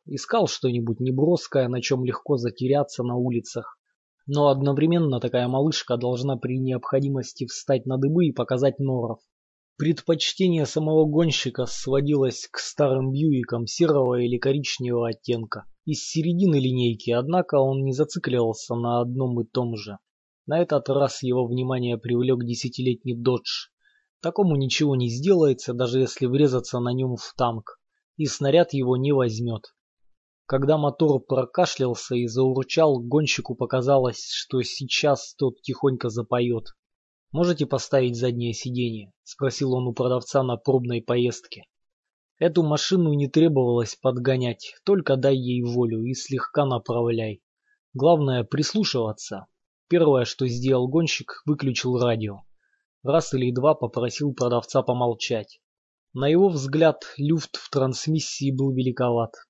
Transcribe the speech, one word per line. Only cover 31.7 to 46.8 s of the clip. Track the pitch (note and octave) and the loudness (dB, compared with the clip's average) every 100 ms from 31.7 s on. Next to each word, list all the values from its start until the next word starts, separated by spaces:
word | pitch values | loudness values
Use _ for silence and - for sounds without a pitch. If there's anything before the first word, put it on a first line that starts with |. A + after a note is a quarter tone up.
| - B2+ A#2 - B2 | 0 -2 -2 -4 -2
и | A#2+ | 0
заурчал, | A2+ C3 C3 C3 - D#3 C3+ | 2 2 2 -2 2 4 2
гонщику | A#2+ C#3+ D3 - - A#2+ | 0 0 2 -2 -6 -6
показалось, | B2 C3 B2+ C#3 B2+ A2 - | -2 0 2 2 2 -2 -8
что | - - B2+ | -10 -4 -4
сейчас | A#2+ - C3 - D3 C#3 - | -4 -6 -6 0 0 0 -4
тот | - C3+ B2 | -4 -4 -2
тихонько | - B2+ C#3 B2+ A#2+ | -8 -2 0 0 -2
запоёт. | A2+ A2+ B2+ A#2+ A#2 - - _ _ _ _ _ | -4 -2 0 0 -2 -6 -16 _ _ _ _ _
«Можете | C#3+ F3 D#3 C3+ | 0 0 0 0
поставить | C3+ - C#3 B2 A#2 | -2 0 2 2 0
заднее | B2+ A#2+ A#2 | -2 -2 -4
сиденье?» — | A2 B2+ B2 A#2+ A2 G2 _ | -4 -6 -4 -4 -4 -12 _
спросил | - - C3+ - C3+ | -20 -4 -4 -2 -2
он | B2+ B2 | 0 -2
у | |
продавца | A2+ B2 B2+ - C#3 | -2 0 0 0 0
на | C3 A#2+ | 0 -2
пробной | - C3 B2 A#2+ | 2 0 0 -4
поездке. | A#2 B2 B2 - - - - _ _ _ _ _ _ - | -2 0 0 -2 -10 -20 -20 _ _ _ _ _ _ -2
«Эту | E3+ E3+ | 0 2
машину | D#3 D3 - F#3 E3 | 2 0 0 2 2
не | D3 C#3 | 2 2
требовалось | D#3+ E3 C#3 B2 A#2+ A2+ - | 4 4 4 2 2 0 -2
подгонять, | C3 B2 B2 C3 B2 A2 - - | -2 0 0 0 0 -4 -10 -6
только | - G3 D3+ C3+ | 0 2 2 2
дай | C3+ C3+ | 4 2
ей | B2 B2 | 2 -2
волю | A#2+ A#2+ A#2+ A2+ | 0 0 0 0
и | A#2 | -4
слегка | C3 - C3 - - C#3+ | -6 -6 -6 -4 0 0
направляй. | A#2+ | 0